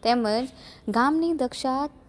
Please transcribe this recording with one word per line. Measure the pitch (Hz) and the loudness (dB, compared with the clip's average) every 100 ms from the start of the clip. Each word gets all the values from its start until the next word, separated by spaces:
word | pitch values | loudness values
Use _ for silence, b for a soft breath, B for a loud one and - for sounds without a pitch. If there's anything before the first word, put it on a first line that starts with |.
તેમજ | 226 240 220 220 262 B B B - | 2 2 2 0 -2 B B B -2
ગામની | 214 262 320 330 | 2 2 2 0
દક્ષા | 320 247 - 262 262 294 - | 0 -2 -2 -2 -2 -4 -10